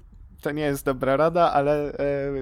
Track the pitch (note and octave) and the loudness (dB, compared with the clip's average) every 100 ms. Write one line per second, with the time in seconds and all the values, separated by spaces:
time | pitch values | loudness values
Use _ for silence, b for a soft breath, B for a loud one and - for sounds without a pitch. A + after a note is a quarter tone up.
0 | - - - - D#3 D3+ D3 C#3 - B2+ | -20 -20 -20 -10 -6 -2 -2 -2 -2 -2
1 | C3 C3+ D#3+ F3 E3 C#3+ C#3+ D3 D3 - | 0 2 2 4 2 4 2 0 -2 -4
2 | C#3+ C#3+ C#3 C#3 | -2 -2 -4 -6